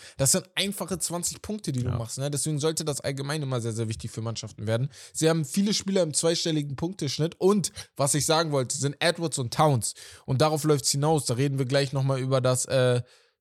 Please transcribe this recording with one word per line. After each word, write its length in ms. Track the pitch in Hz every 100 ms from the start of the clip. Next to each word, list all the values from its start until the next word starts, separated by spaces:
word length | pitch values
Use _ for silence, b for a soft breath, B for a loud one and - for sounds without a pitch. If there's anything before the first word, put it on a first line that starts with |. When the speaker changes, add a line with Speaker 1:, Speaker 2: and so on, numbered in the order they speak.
| B -
Speaker 1:
Das 160 | 135
sind 160 | 185 -
einfache 440 | - 196 190 170 185
zwanzig 440 | - 175 170 -
Punkte, 280 | - 214 -
die 120 | 127
du 80 | 123
Speaker 2:
Ja. 80 | 117
Speaker 1:
machst, 180 | 113 -
ne? 140 | 143
Deswegen 280 | 143 156 147
sollte 280 | 156 160 156
das 160 | 135
allgemein 400 | - 135 143 156
immer 180 | 135 123
sehr, 120 | 117
sehr 160 | 110 113
wichtig 200 | 113 117
für 120 | -
Mannschaften 440 | 113 110 104 - 107
werden. 220 | 113 139 B B
Sie 160 | - 160
haben 160 | 165
viele 300 | 151 196 202
Spieler 280 | 190 190 190
im 120 | 156
zweistelligen 600 | - 165 165 170 156 147 131
Punkteschnitt 640 | 165 - 143 - 165 -
und, 340 | 185 208 - B B
was 200 | - 139
ich 100 | 151
sagen 280 | 131 160 165
wollte, 220 | 139 123 -
sind 180 | 139 -
Edwards 360 | 165 170 165 -
und 160 | 120
Towns. 400 | - 156 127 - B B B
Und 160 | - 131
darauf 240 | 156 156
läuft's 280 | 156 147 -
hinaus. 340 | 143 147 156 -
Da 80 |
reden 240 | 120 143 139
wir 80 | 127
gleich 260 | 139 139
nochmal 280 | 139 135 135
über 200 | 131 131
das, 240 | 127 123
äh, 380 | - 131 127 123 b b b b